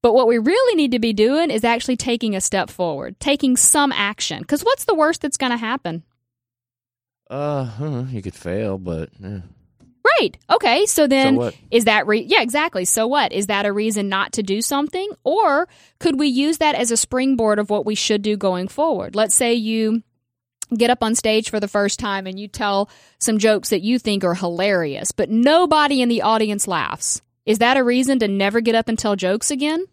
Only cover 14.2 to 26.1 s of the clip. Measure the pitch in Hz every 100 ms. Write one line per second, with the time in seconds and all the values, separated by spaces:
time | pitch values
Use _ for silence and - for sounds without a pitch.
14.2 | - - 196 202 226 277 294 359 403 -
15.2 | 247 359 392 285 359 - _ _ 330 269
16.2 | 294 254 285 320 311 294 233 226 - 254
17.2 | 262 254 220 208 208 208 208 214 - 208
18.2 | 208 208 196 180 185 - 320 226 - 202
19.2 | 220 - 240 240 220 226 220 226 - _
20.2 | _ _ _ _ - 226 233 247 226 233
21.2 | 220 220 226 220 202 208 202 - 226 196
22.2 | 190 190 202 - 208 196 202 - _ _
23.2 | - 214 220 208 - 208 208 240 220 202
24.2 | 185 180 185 170 196 190 156 135 - -
25.2 | 196 220 254 320 359 311 294 277 240